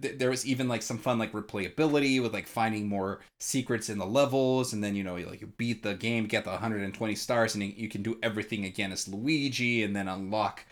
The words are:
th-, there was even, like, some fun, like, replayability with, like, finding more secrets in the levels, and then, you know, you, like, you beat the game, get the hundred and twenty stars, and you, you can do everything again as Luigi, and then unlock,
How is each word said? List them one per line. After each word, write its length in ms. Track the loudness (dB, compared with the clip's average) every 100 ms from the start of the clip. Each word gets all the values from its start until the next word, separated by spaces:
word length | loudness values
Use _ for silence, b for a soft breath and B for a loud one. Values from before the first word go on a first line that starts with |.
th-, 180 | -4 0
there 100 | 2
was 160 | 2
even, 240 | 2 0 2
like, 140 | 0
some 160 | -2 -2
fun, 200 | 0 0
like, 140 | 0
replayability 880 | -4 -4 -4 -2 2 4 4 4 4
with, 140 | 2
like, 120 | -2 -4
finding 400 | 0 0 0 0
more 340 | 0 -2 -4 B -10
secrets 480 | -4 -2 0 -2 -2
in 80 | -4
the 100 | 0
levels, 680 | 4 4 4 4 4 2
and 80 | 0
then, 100 | 0
you 100 | 0
know, 120 | -2 -4
you, 100 | -6
like, 140 | -10
you 120 | -12 -4
beat 260 | -2 -2
the 120 | -4
game, 320 | -2 0 0 2
get 180 | 0
the 120 | 0 -2
hundred 260 | -2 -2
and 100 | -4
twenty 220 | -4 -2
stars, 400 | -2 0 2 4
and 80 | 2
you, 100 | -4
you 140 | -4 -6
can 140 | -4
do 160 | -2 -2
everything 440 | -2 -2 -2 -2 -4
again 260 | -2 -4
as 160 | -4 -6
Luigi, 760 | -2 0 2 2 0 2 2
and 120 | 2 0
then 120 | -2
unlock, 560 | -4 -2 0 0 -2 -14